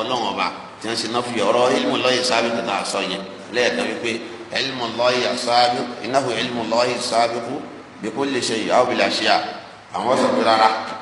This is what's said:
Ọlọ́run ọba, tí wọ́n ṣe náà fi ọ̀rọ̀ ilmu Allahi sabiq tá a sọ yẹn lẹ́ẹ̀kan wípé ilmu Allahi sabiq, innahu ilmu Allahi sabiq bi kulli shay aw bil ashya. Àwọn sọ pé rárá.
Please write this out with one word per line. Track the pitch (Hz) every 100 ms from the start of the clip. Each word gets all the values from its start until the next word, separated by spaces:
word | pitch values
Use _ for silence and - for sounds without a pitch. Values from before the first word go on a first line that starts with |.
Ọlọ́run | 113 127 104
ọba, | 98 92 - - -
tí | 107
wọ́n | 117
ṣe | 113
náà | 120
fi | 123 113
ọ̀rọ̀ | 101 120 127 135
ilmu | 131 123
Allahi | 123 127
sabiq | - 117 120 120 95
tá | 98
a | 92
sọ | 101
yẹn | 95 92 95 - -
lẹ́ẹ̀kan | 110 117 123 107
wípé | 110 117 113 - - - 113
ilmu | 135 131 117
Allahi | 110 123 127 110 123
sabiq, | 120 120 123 127 120 -
innahu | 110 135 127
ilmu | 113 123 123
Allahi | 110 113 127 123
sabiq | - 113 117 123 127 143 139 - - -
bi | 104
kulli | 131 139 127
shay | 117 113 95
aw | 104 123
bil | 110
ashya. | 98 - 110 92 - - - - -
Àwọn | 92 110 135
sọ | 123 120
pé |
rárá. | 113 110 110 - - -